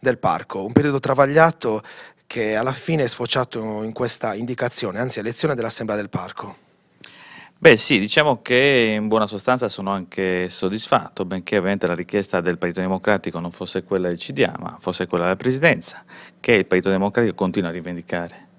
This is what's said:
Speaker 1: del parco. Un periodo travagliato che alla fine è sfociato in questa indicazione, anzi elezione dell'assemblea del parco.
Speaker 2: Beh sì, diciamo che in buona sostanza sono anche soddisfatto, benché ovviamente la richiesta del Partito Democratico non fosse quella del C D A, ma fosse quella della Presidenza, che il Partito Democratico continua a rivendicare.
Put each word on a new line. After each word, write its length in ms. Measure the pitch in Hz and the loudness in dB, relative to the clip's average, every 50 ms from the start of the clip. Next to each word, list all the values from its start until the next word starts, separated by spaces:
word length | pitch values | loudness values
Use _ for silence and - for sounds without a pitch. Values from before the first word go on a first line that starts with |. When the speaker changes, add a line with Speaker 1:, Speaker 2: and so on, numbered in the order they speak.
Speaker 1:
del 160 | - 131 120 113 | 2 2 0 2
parco. 480 | - 101 82 80 - _ - 98 95 | 2 0 0 0 -2 _ -8 -6 -6
Un 80 | 104 123 | -2 -2
periodo 260 | 143 147 147 139 135 | 0 0 2 0 0
travagliato 800 | - - 135 131 139 139 143 156 160 165 156 - - 123 110 110 - - - - - - - _ _ _ | 0 0 2 4 4 4 6 6 6 6 4 0 -2 -2 -2 -2 -4 -8 -20 -20 -20 -20 -20 _ _ _
che 300 | - 123 110 107 107 107 | -4 -2 0 0 0 0
alla 160 | 117 131 135 | 0 -2 -4
fine 300 | 131 - - 165 156 135 | -4 -2 -2 0 2 2
è 40 | 117 | 0
sfociato 720 | - - 123 117 - 135 127 - - 120 110 110 107 107 110 | 0 -2 0 0 0 0 0 -2 -4 -6 -4 -4 -4 -4 -6
in 100 | 110 110 | -6 -4
questa 420 | - 123 120 - - - 117 101 | -4 0 0 0 0 0 -4 -4
indicazione, 640 | 101 110 123 127 - 127 123 - - - 101 92 104 | -4 -4 -6 -2 -2 -2 0 0 0 -2 0 -2 -2
anzi 200 | 123 127 117 117 | -2 -2 -2 -2
elezione 360 | 104 113 120 - - 156 143 | -4 -4 -2 0 0 0 0
dell'assemblea 400 | 120 113 113 - - 117 110 104 | 0 -2 -4 -2 -4 -2 -2 -2
del 140 | 104 101 98 | -2 -4 -4
parco. 480 | - - - 92 - - - - - - _ _ _ _ _ _ _ _ - - - - - - - - - - _ _ | -6 -8 -8 -8 -10 -12 -12 -12 -12 -18 _ _ _ _ _ _ _ _ -20 -20 -20 -20 -20 -20 -20 -20 -20 -20 _ _
Speaker 2:
Beh 200 | - - 120 110 | 4 4 4 4
sì, 220 | - - 147 104 | 4 2 2 2
diciamo 420 | 98 107 - 160 151 151 131 113 | 2 2 2 2 4 4 2 0
che 540 | - - 127 123 135 143 139 127 117 110 107 107 | 0 0 2 4 4 4 4 4 4 2 2 0
in 100 | 107 107 | 0 2
buona 200 | 110 113 107 104 | 2 2 2 0
sostanza 420 | 107 101 - - 127 127 120 107 | -4 -4 0 0 2 2 0 -4
sono 220 | - - 101 98 | -4 -4 -2 -2
anche 580 | 98 98 90 - - - 95 92 92 90 90 90 | -2 -2 -4 -6 -4 -2 0 0 0 0 -2 -4
soddisfatto, 760 | - - - 92 98 110 - - - 120 - - _ - 98 | -4 -2 -2 -2 -2 -2 -2 0 0 0 0 -2 _ -6 -6
benché 320 | 90 95 92 85 - - | -4 -4 -6 -4 0 0
ovviamente 320 | 104 90 95 101 95 - 87 | 0 2 2 0 0 0 0
la 80 | 87 | 0
richiesta 460 | 82 90 - - 104 98 - - 92 | -2 -4 -2 -2 -2 -2 0 -2 0
del 160 | 85 90 87 82 | 0 0 0 0
Partito 240 | - 87 82 95 | -2 -4 -2 -2
Democratico 580 | 92 92 95 92 - - 104 95 - - - 85 | -2 -2 -2 -2 2 0 0 0 0 -4 -6 -6
non 120 | 85 87 | -6 -8
fosse 340 | 85 - 92 87 - 95 87 | -8 -8 -10 -4 -4 -6 -4
quella 240 | - 101 95 90 90 | 0 -2 0 0 0
del 80 | 87 85 | -2 -4
C 160 | - - 135 | -6 -8 0
D 100 | 135 123 | 0 0
A, 100 | - - - | 0 0 -6
ma 160 | - - - - | -10 -12 -12 -6
fosse 260 | - 90 90 - 92 87 | -6 -4 -2 -2 -2 -2
quella 160 | - 87 85 | 0 0 2
della 140 | 90 95 - | 2 0 0
Presidenza, 680 | - 127 127 135 156 165 139 85 - - - - - _ - - - - _ _ | 0 0 0 4 4 4 4 2 -2 -10 -12 -12 -18 _ -20 -20 -20 -20 _ _
che 140 | - - | 2 4
il 140 | 120 101 92 | 6 4 6
Partito 240 | - - 92 92 98 | 4 2 2 4 2
Democratico 440 | 95 95 98 101 98 123 117 107 87 | 2 2 0 0 2 2 2 2 2
continua 360 | - 98 90 82 104 90 85 | 0 -2 0 0 0 -2 -2
a 20 | |
rivendicare. 720 | 82 90 80 87 87 85 85 - - 87 87 85 - - - _ _ | -4 -8 -8 -8 -8 -10 -8 -6 -4 -4 -4 -6 -10 -16 -20 _ _